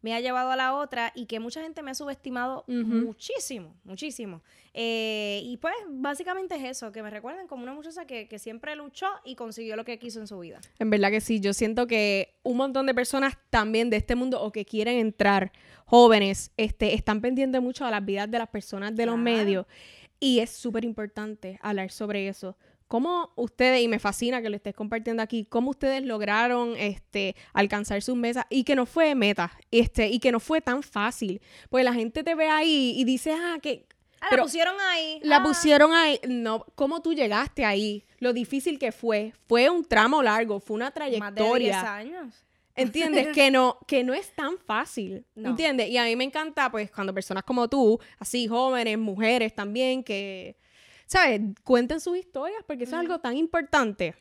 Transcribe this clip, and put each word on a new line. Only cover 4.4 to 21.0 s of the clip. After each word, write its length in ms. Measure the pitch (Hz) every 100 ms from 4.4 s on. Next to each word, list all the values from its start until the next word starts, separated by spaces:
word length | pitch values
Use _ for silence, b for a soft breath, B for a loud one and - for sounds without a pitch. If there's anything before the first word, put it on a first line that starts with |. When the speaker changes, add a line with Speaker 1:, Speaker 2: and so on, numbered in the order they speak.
| _ b b
Speaker 1:
Eh, 680 | - 233 226 220 214 208 202
y 140 | 240 240
pues, 160 | 330 440 403
básicamente 680 | 269 277 285 359 370 381 330
es 80 |
eso, 280 | 262 262 226
que 100 | 214
me 60 | 214
recuerden 380 | 208 233 339 -
como 160 | 269
una 100 | 247
muchacha 320 | 285 311 330 330
que, 220 | 240 214
que 100 | 214
siempre 380 | 226 226 294 302
luchó 300 | 294 - 381 392
y 120 | - 254
consiguió 380 | 233 220 226
lo 120 | 214 226
que 120 | 226
quiso 220 | 240 226
en 60 | 214
su 120 | 196
vida. 220 | 175 - - _
Speaker 2:
En 120 | 220
verdad 200 | 214 196
que 120 | 214
sí, 180 | - 220
yo 140 | 202
siento 320 | 202 220 226 247
que 500 | 226 208 196 - _
un 160 | - 247
montón 260 | 269 262
de 80 | 269
personas 440 | 254 247 269 277 - _
también 400 | 233 214 220 240
de 80 | 214
este 200 | - 240
mundo 260 | 254 254
o 100 | 214
que 140 | 214 202
quieren 320 | 220 214 247
entrar, 520 | 220 208 202 196 185 b b b _
jóvenes, 640 | 240 240 214 196 196 - -
este, 360 | 214 - 214
están 260 | 214 214 214
pendientes 400 | 247 262 269 254
mucho 240 | 247 262 262
a 40 |
las 140 | 208
vidas 260 | 196 196 208
de 80 | 233
las 100 | 226
personas 460 | 214 - 196 202
de 120 | 220 233
los 80 |
Speaker 1:
Claro. 100 | 233
Speaker 2:
medios. 420 | 233 226 208 190 185 B B B B _
Y 200 | 277 240
es 100 | 233
súper 340 | - 247 226
importante 720 | 233 226